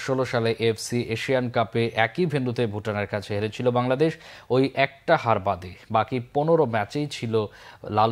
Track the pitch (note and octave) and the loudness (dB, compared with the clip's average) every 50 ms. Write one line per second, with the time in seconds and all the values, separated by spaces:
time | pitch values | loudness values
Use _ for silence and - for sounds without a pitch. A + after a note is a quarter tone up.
0 | - - C3 C3 C3 A#2+ - A#2+ A2+ A2+ A2+ - A2+ A2+ A2 A2 - - A#2+ A#2+ | -2 -2 0 0 0 0 0 0 0 0 0 2 0 0 0 0 -4 -4 -2 -2
1 | A2+ - A2+ A2+ - - C3 B2+ B2+ A#2+ A#2+ B2 A2+ - - A#2 A#2 A2+ - G#2+ | -2 -2 -4 -4 0 0 0 0 0 0 0 0 -2 0 0 0 -2 0 0 0
2 | A2+ A#2 - - F3+ E3 D3 C#3 B2+ B2 A2+ B2 B2 G#2+ G2 G#2 G2+ A2+ G#2 G#2 | 0 0 0 -2 -2 0 0 -2 -2 -2 -2 -2 -2 -2 -4 -4 -4 -4 -2 -2
3 | G2+ F#2+ - G#2 F#2+ - G#2+ G2+ G#2+ G#2+ - - B2 B2 A#2+ B2 B2 B2+ C3 C3 | -4 -4 -4 -6 -4 -4 -4 -2 -2 -4 -4 -2 0 2 2 2 2 0 2 2
4 | D#3 D#3+ D#3 - - - - - - - A#2 C3 C3+ C3 - C3+ C3+ - - - | 2 0 0 -4 -12 -20 -20 -20 -4 0 2 2 2 2 2 0 0 0 -2 -6
5 | _ - E3 D3+ - A#2+ A2 G#2 F#2 G2+ F#2+ F2 F2+ F#2 F#2 - - - G#2+ A2 | _ 2 2 2 4 2 2 2 2 0 -2 -2 -6 -12 -16 -18 -8 -2 0 0
6 | G#2+ - C3 B2+ A#2+ - - C#3+ D3 D#3+ E3+ D#3+ D3+ A#2+ A2+ A2 G2+ - - D3 | 0 0 -2 -6 -6 -4 -2 0 2 4 4 4 4 2 0 -2 -2 -2 -4 -6
7 | D3 C#3+ - - - A2+ A2 A2 G#2+ - - - - - - - - - G#2 G#2 | -6 -6 -6 -8 -4 0 0 0 0 -2 -6 -14 -20 -20 -20 -16 -10 -2 2 2
8 | A2 A2+ | 2 2